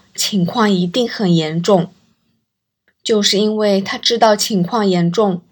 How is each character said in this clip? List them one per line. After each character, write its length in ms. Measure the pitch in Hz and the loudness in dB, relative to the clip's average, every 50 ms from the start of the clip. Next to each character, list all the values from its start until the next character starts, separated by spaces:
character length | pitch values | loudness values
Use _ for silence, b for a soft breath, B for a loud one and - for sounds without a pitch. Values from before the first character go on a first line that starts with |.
| b b b | b b b
情 300 | - - - - 190 175 | -6 -6 -4 -2 -2 -2
况 260 | 170 - 240 220 208 | -2 0 0 0 2
一 160 | 196 180 180 180 | 2 0 0 -2
定 200 | 175 254 240 233 | -2 -2 -4 -4
很 280 | - - 214 180 175 | -4 -2 0 2 2
严 260 | 165 156 156 156 170 | 2 0 -2 -4 -4
重。 300 | 175 - 202 175 - - - _ _ _ _ _ _ _ _ _ _ _ _ _ _ _ _ _ _ _ _ _ - | 0 2 2 2 2 -2 -8 _ _ _ _ _ _ _ _ _ _ _ _ _ _ _ _ _ _ _ _ _ -4
就 180 | - 226 208 | -2 0 0
是 160 | 202 - - 190 | 0 0 0 0
因 200 | 214 214 214 214 | 0 0 0 0
为 240 | 214 208 196 196 | 0 0 0 0
他 160 | 196 - - 247 | -2 -4 -6 -6
知 200 | - - 240 220 | -4 -2 0 2
道 200 | 240 220 208 202 | 4 4 4 2
情 260 | - - 226 185 175 | 0 -2 -2 -2 -2
况 240 | 175 - 226 208 196 | 0 -2 -2 0 0
严 240 | 180 175 170 170 | 0 0 0 0
重， 300 | 170 226 214 202 175 175 - _ | 0 0 0 0 -2 -4 -8 _